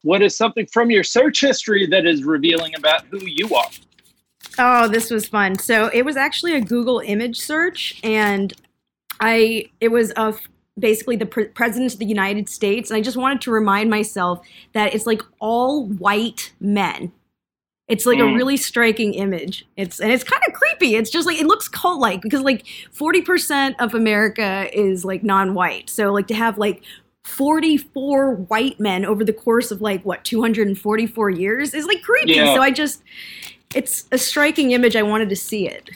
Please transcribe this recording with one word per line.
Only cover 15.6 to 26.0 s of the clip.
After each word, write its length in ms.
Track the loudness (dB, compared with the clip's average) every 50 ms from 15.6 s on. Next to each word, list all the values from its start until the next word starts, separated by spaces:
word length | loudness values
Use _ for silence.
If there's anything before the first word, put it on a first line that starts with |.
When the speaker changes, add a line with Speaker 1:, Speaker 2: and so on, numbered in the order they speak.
| 0 0 0 -2 -4
Speaker 2:
white 640 | -4 -6 -2 0 0 2 2 -2 -2 -6 -10 -14 -14 _ _
men. 520 | -2 0 0 0 0 -2 -4 -8 -12 -14 _ _ _ _ _ _ _ _ _ _ _ _ _ _ _
It's, 180 | -4 -2 0 2
like, 140 | 2 4 4
a 40 | 4
Speaker 1:
Mm. 120 | 4 4
Speaker 2:
really 220 | 2 2 2 0
striking 560 | 0 -2 -2 0 2 2 2 2 2 -2 -2 -2
image. 520 | -2 -4 -4 -4 -4 -6 -8 -10 -12 -16 _ _
It's, 220 | -8 -8 -8 -6 -4
and 100 | 0 2
it's 140 | 2 2 2
kinda 260 | -2 0 0 0 -2
creepy. 440 | 0 0 0 0 2 0 0 2 2
It's 140 | 0 0 -2
just, 160 | -2 -2 -2
like, 140 | -2 -2 0
it 80 | 2
looks 200 | 2 2 0 -2 -10
cult-like 520 | -8 -2 -2 -2 0 2 0 0 0 -4
because, 200 | -4 -2 -2 0
like, 240 | 2 0 0 0 -4 -16 -20 -20 -20 -20
forty 300 | -10 -4 -2 2 2 2
percent 540 | 2 2 -2 0 0 -2 0 0 0 -2 -2 -2
of 160 | -4 -2 0
America 720 | 0 2 2 2 2 2 0 0 -2 -2 -2 -2 -4 -6 -4 -2
is, 320 | 0 0 0 0 -2 -4
like, 180 | -6 -6 -4 0
non-white. 640 | 2 2 2 2 2 0 0 0 0 -2 -6 -10 -10
So, 220 | -4 -2